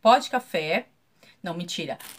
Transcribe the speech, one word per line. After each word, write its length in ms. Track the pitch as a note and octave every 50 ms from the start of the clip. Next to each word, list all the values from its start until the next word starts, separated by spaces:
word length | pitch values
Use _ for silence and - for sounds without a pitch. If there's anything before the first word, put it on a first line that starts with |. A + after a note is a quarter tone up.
pó 180 | - A3 B3 C#4+
de 120 | C#4 -
café. 560 | - B3 - - - E3 D#3 D#3 F3 A#3 - - _ _ _ _ _ _ - - - _ -
Não, 120 | F3+ E3
mentira. 440 | F3 F3 F3 - - D#3+ C3+ A2+ - - - -